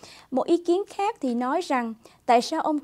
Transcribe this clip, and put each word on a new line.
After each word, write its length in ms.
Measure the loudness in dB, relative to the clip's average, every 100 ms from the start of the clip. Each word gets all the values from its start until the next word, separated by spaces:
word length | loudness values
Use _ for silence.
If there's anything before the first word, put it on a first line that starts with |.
| -20 -20 -6
Một 140 | -4 0
ý 120 | 0
kiến 260 | 2 -2 -2
khác 280 | -4 -4 -2
thì 140 | -4 -2
nói 260 | -2 -2
rằng 320 | 0 -2 -2 -8 -16 -6 2
tại 160 | 4
sao 200 | 4 -2
ông 180 | -2 -2